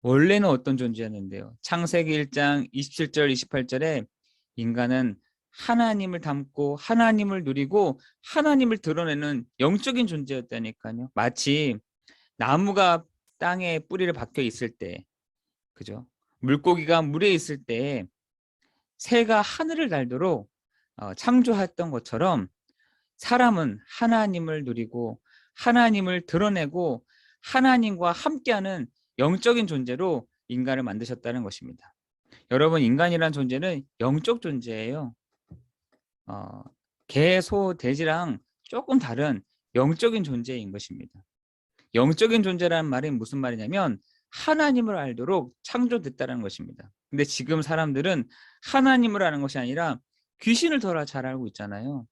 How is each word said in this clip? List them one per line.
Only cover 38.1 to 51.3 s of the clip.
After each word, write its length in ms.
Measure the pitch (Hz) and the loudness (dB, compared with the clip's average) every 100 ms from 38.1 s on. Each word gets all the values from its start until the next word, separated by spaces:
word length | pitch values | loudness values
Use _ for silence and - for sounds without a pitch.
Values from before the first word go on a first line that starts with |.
| 160 131 113 _ _ | -2 -2 -8 _ _
조금 380 | - 247 - 269 | -10 -10 0 0
다른 420 | 156 117 147 110 _ _ _ | 2 -2 -2 -2 _ _ _
영적인 480 | 123 135 160 233 226 | 2 2 2 0 0
존재인 480 | 156 123 117 127 101 | -2 -4 -6 -8 -8
것입니다. 540 | 98 - - - - _ _ _ _ _ _ _ | -12 -12 -16 -16 -20 _ _ _ _ _ _ _
영적인 480 | 113 135 160 220 226 | 4 4 6 4 4
존재라는 460 | 190 180 175 165 156 | 2 2 2 2 0
말이 220 | 127 151 | -2 -2
무슨 280 | 131 110 143 | -4 -4 -4
말이냐면 600 | 131 117 107 190 170 101 _ _ _ | -4 -4 -4 0 0 -2 _ _ _
하나님을 680 | - - 311 294 254 226 190 | -8 0 2 4 4 2 -2
알도록 560 | 139 120 127 190 123 _ | -4 -6 0 0 -2 _
창조됐다는 800 | - 247 247 240 151 - 131 123 | -8 -2 0 0 -4 -6 -6 -4
것입니다. 500 | 101 - 85 - - _ _ | -6 -8 -14 -16 -20 _ _
근데 160 | 139 | -2
지금 380 | 147 - 131 160 | -2 -2 -2 -2
사람들은 680 | 143 160 160 135 160 170 117 _ - _ | 0 -2 0 0 0 0 -4 _ -20 _
하나님을 600 | - 277 262 254 233 202 | 0 4 6 6 4 2
아는 180 | 180 147 | 0 0
것이 180 | 139 135 | -4 -4
아니라 400 | 123 143 170 127 _ _ _ _ | -4 -2 -2 -4 _ _ _ _
귀신을 400 | - 233 339 294 | 0 2 2 0
더 240 | 208 165 147 | 0 -4 -4
잘 180 | 139 | -6
알고 220 | 127 | -6